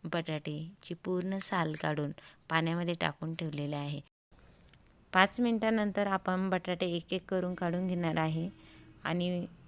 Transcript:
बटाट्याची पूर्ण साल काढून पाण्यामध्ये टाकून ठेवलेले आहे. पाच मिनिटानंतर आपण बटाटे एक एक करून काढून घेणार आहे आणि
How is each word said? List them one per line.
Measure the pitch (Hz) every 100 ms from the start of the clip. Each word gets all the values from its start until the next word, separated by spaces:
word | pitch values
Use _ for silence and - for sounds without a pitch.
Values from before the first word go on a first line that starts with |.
बटाट्याची | 165 170 165 156 151 151 160 202 -
पूर्ण | 165 - 180 180 190
साल | - 190 160
काढून | 151 156 151 147 156 - - -
पाण्यामध्ये | 160 165 170 175
टाकून | 170 160 - 160 160
ठेवलेले | 160 147 143 147
आहे. | 143 147 - _ _ - - - - - - - -
पाच | 185 196 -
मिनिटानंतर | 240 226 220 220 208 190 202
आपण | 190 - 185 190
बटाटे | 180 175 175 185
एक | 170 -
एक | 185 -
करून | 190 180
काढून | 180 175 175 185
घेणार | 175 170 160
आहे | 160 160 170 - - - - -
आणि | - 170 175 180 196 -